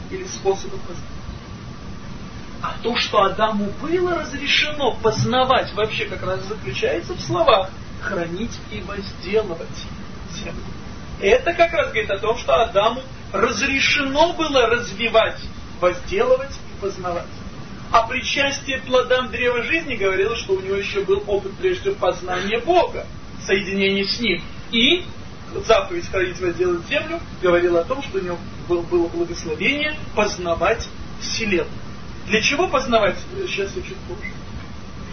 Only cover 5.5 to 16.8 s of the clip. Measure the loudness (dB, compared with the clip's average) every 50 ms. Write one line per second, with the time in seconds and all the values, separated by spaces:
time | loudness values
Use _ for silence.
5.5 | 4 4 2 0 0 0 0 0 0 -2 -4 -4 -4 -6 -4 -2 -2 -2 -4 -6
6.5 | -8 -6 -6 -6 -4 0 0 0 0 0 -2 -4 -6 -6 -4 0 2 4 6 8
7.5 | 8 6 6 2 -6 -10 -12 -12 -10 -8 -6 -4 -2 -2 -2 -2 -4 -4 -4 -6
8.5 | -6 -10 -10 -10 -10 -8 -8 -8 -8 -8 -8 -8 -10 -10 -4 0 2 2 2 2
9.5 | -4 -6 -8 -10 -10 -10 -10 -10 -10 -10 -10 -12 -12 -12 -12 -10 -10 -10 -8 -8
10.5 | -8 -8 -8 -8 -10 -10 -10 -10 -12 -12 -12 -10 -6 2 6 6 6 6 6 4
11.5 | 4 4 4 4 4 2 0 2 0 -2 0 0 -2 -2 0 0 0 0 2 4
12.5 | 4 4 4 4 4 4 4 4 2 0 -8 -10 -12 -12 -10 -6 -2 2 2 2
13.5 | 2 2 0 0 2 2 4 4 4 2 2 2 4 4 4 4 4 2 0 2
14.5 | 4 6 6 6 4 2 0 -2 -4 -2 0 4 6 6 4 4 0 -6 -8 -10
15.5 | -10 -12 -12 -12 -6 2 2 2 2 2 -4 -2 0 2 4 6 4 4 2 -2
16.5 | -8 -12 -12 -12 -10 -6